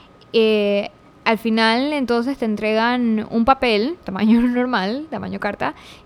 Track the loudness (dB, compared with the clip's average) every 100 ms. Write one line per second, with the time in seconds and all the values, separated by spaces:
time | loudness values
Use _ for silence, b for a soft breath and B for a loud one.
0 | B -20 -2 2 2 2 2 0 -4 -12
1 | -20 -4 -2 0 0 2 2 2 -2 -2
2 | -2 -2 -2 -4 -4 -2 -2 0 0 0
3 | 0 -2 -2 0 2 2 2 2 0 -4
4 | -8 -2 4 4 4 0 0 -2 -2 -4
5 | -8 -10 -8 -6 -6 -4 -6 -8 B B